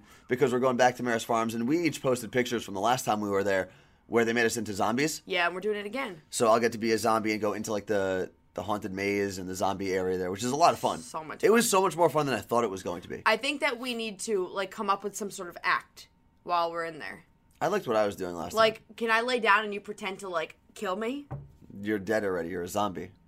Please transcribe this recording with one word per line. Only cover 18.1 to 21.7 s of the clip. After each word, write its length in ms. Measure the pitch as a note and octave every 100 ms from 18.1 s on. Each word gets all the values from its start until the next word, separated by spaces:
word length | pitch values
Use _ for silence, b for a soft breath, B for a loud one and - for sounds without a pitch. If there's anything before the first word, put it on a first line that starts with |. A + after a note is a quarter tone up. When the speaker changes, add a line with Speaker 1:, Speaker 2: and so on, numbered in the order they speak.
| F2
Speaker 1:
doing 200 | F2+ E2+
last 180 | E2+
Speaker 2:
Like, 240 | G#3 A3 A3 -
Speaker 1:
time. 80 | -
Speaker 2:
can 140 | A3+
I 100 | A3+
lay 180 | B3 B3+
down 240 | G#3+ G3+
and 120 | G#3+ G3+
you 40 |
pretend 400 | G3+ G3+ G#3 F#3+
to, 80 | F#3+
like, 300 | E3+ D#3+ - _
kill 220 | - G3 F#3+
me? 320 | A3+ C#4+ C#4+ C#3 - - -